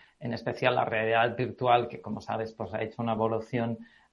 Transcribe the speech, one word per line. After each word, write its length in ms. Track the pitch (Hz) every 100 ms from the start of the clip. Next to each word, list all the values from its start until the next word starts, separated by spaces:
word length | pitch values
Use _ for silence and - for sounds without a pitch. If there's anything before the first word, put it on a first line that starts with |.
| _ -
en 140 | 131
especial 420 | 113 123 120 127 123
la 100 | 120
realidad 500 | 110 110 113 120 120
virtual, 520 | 117 - 123 120 117
que, 120 | 113
como 220 | 107 107
sabes, 320 | - 110 113
pues, 220 | - 95 107
ha 80 |
hecho 180 | 107 -
una 120 | 117
evolución, 680 | 110 113 113 - 123 117 113 - _ _